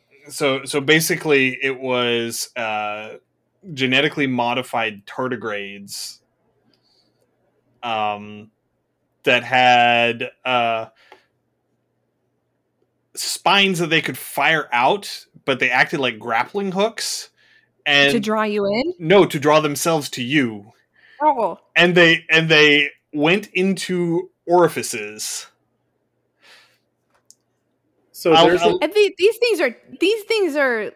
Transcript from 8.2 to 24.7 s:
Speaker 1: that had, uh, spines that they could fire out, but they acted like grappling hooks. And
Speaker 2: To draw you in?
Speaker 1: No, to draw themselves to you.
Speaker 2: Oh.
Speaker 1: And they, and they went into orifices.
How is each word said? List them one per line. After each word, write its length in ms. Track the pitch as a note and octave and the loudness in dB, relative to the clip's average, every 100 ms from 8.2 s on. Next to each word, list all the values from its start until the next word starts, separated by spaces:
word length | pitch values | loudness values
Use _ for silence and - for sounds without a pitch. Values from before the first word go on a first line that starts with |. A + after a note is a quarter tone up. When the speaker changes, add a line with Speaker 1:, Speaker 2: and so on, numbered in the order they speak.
| G#2 G#2 G#2+ _ _ _ _ _ _ _ | -12 -20 -20 _ _ _ _ _ _ _
Speaker 1:
that 200 | C#3+ B2 | 0 0
had, 840 | A#2+ B2+ B2+ A#2+ A#2+ A#2+ A#2+ A#2 B2 - | 2 4 6 6 6 4 2 -2 -8 -10
uh, 420 | B2+ B2 A#2 A2+ A2+ _ _ - _ _ _ _ _ _ _ _ _ _ _ _ _ _ _ _ _ _ _ | -2 0 0 -2 -8 _ _ -20 _ _ _ _ _ _ _ _ _ _ _ _ _ _ _ _ _ _ _
spines 640 | - - - E3 G3 G3 E3+ | -12 -8 -4 0 2 2 0
that 80 | E3+ | 0
they 140 | D#3+ | -2
could 160 | - C3 | -2 -8
fire 500 | - - C#3+ D#3+ - | -10 -2 0 0 0
out, 520 | A#2+ C3 G3 - - - _ - | 0 2 0 -4 -16 -18 _ -4
but 120 | B2+ | -2
they 120 | B2+ | 0
acted 300 | B2+ D#3 D#3+ | 2 0 0
like 180 | B2+ A2 | -4 -4
grappling 540 | A#2 A2+ B2 G3+ G3 | -4 -4 -2 -6 -4
hooks. 580 | F#3 A3 A3+ - - - _ _ _ _ _ D3+ | -2 -2 -4 -10 -10 -12 _ _ _ _ _ 0
And 260 | C#3+ C#3+ | 4 4
Speaker 2:
To 80 | A3+ | 2
draw 220 | G#3 A3 | -2 -2
you 240 | G#3+ G#3 G3 | -2 -2 -2
in? 260 | G#3+ D#4+ F4+ | -2 -4 -4
Speaker 1:
No, 260 | E3 G3 | 2 4
to 140 | D#3 D#3 | 4 0
draw 220 | D3 D#3 | 2 2
themselves 500 | D3+ C#3+ E3+ D#3+ C3+ | 2 -2 -2 -2 -4
to 120 | - | -8
you. 500 | B2 D3+ A#2+ G#2 G#2 _ _ _ _ - | -2 0 -2 -4 -14 _ _ _ _ -2
Speaker 2:
Oh. 380 | D4+ C4 F#3+ - _ | 0 0 -2 -6 _
Speaker 1:
And 200 | D#3+ F3 F3+ | 2 4 6
they, 280 | E3 D#3+ - | 6 4 2
and 180 | D#3+ D#3+ | 0 4
they 420 | D#3 D3+ D3 C#3+ - _ | 6 6 4 2 -6 _
went 360 | D3+ D3+ G3+ G#3 | -2 0 0 -2
into 760 | F#3 F#3+ F3+ - F3+ F3 E3+ F#3+ _ - | -2 -2 -2 -4 -2 -2 -2 -6 _ 0
orifices. 1000 | F3+ E3 | 4 4